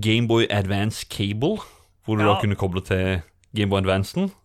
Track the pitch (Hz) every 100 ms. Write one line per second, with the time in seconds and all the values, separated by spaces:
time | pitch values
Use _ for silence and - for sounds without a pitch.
0 | 107 113 117 113 113 104 95 98 107 -
1 | - - 101 107 147 214 - - _ _
2 | - 107 104 101 107 98 98 92 - 95
3 | 92 92 - _ _ 107 101 98 95 95
4 | 98 180 190 -